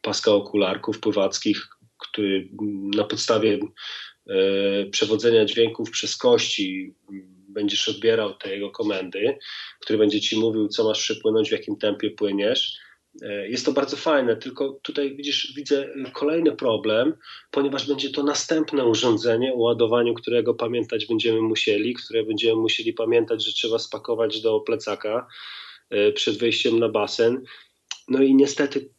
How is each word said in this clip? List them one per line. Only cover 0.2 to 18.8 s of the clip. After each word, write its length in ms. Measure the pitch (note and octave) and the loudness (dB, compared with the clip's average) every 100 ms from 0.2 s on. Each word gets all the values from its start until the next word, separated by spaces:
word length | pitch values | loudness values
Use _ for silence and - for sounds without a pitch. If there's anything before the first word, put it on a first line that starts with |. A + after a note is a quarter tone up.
| A2 | 4
okularków 680 | G2+ - G#2 F#2+ G2 - E2+ | 2 2 0 0 -2 -6 -4
pływackich, 680 | A2 G2+ F#2+ - A2 G#2 - - _ _ | -2 0 0 0 -2 -2 -4 -20 _ _
który 500 | - - G2+ F#2+ F2+ G#2 G#2 G2 G2 G#2 | -12 -4 0 0 -4 -8 -6 -6 -2 -2
na 80 | |
podstawie, 540 | G#2 G#2+ - A2 A2 G2 G#2 - - - - _ - | 0 -2 0 2 4 2 -4 -10 -14 -14 -16 _ -4
e, 580 | G2 G2 G2 G2 G2 G2 | 2 2 2 0 0 -2
przewodzenia 580 | - G#2 G#2+ A#2 A2+ | -2 0 2 4 6
dźwięków 460 | G2+ A#2 A2+ A2+ A2 | 4 4 2 2 -6
przez 260 | - G#2+ - | -4 -6 0
kości, 800 | B2 A#2 - - F#2+ F#2 F#2 _ _ | 4 4 4 -2 -2 -4 -8 _ _
m, 260 | G2 F#2 F#2 G2 | -18 -18 -20 -12
będziesz 400 | G2+ G2+ G2 A2+ | -4 -2 0 -2
odbierał 460 | G2 A2+ A2+ G#2 | 0 2 2 0
te 200 | F#2+ G2+ | -6 -8
jego 160 | G2 G2+ | -6 -6
komendy, 680 | - G#2 F#2+ F#2 F#2 A2+ - - - - - | -4 -2 -2 -6 -2 0 -2 -10 -14 -16 -16
który 180 | - G#2+ | -4 2
będzie 220 | G#2 G#2+ | 4 2
ci 180 | - A2 | -2 0
mówił, 300 | A2+ A2 G#2+ | 0 0 -2
co 160 | - | 0
masz 160 | A2 G#2+ | 0 0
przepłynąć, 480 | - A2 A2 A2 G#2+ | -4 -2 0 2 0
w 40 | |
jakim 240 | G#2+ - G2+ | -2 -4 -4
tempie 340 | G#2+ G2+ G#2+ | -2 -2 -4
płyniesz. 680 | - G#2 G2 G#2 C3+ - - - _ _ - | -2 -2 0 0 0 -2 -8 -20 _ _ -16
E, 260 | A2 G2+ G2 | -10 -8 -6
jest 180 | B2 - | -2 0
to 60 | |
bardzo 240 | C#3 C#3 C#3+ | 0 -2 -2
fajne, 400 | E3 D3 A#2+ A2+ | 2 2 2 -2
tylko 440 | C3 - C#3 C3+ | -4 -6 -6 -6
tutaj 340 | - D3 C#3 C#3 | -8 -4 -4 -6
widzisz, 360 | C#3+ C#3 - C3+ | -4 -4 -4 -10
widzę 380 | C3+ C#3 C#3 C#3 B2+ | -2 -2 -2 -10 -10
kolejny 400 | - C#3+ E3 D#3+ | -4 0 2 2
problem, 600 | - C3 A2 A2 G#2+ C#3 D#3+ - - _ | 2 0 0 2 2 2 -2 -14 -20 _
ponieważ 380 | C#3 C#3 C3+ B2 | -2 0 -2 -2
będzie 220 | C3+ C#3 | -4 -2
to 120 | C3+ | -2
następne 640 | C#3+ C#3 - D#3+ D#3 C#3 | -2 -2 0 0 0 2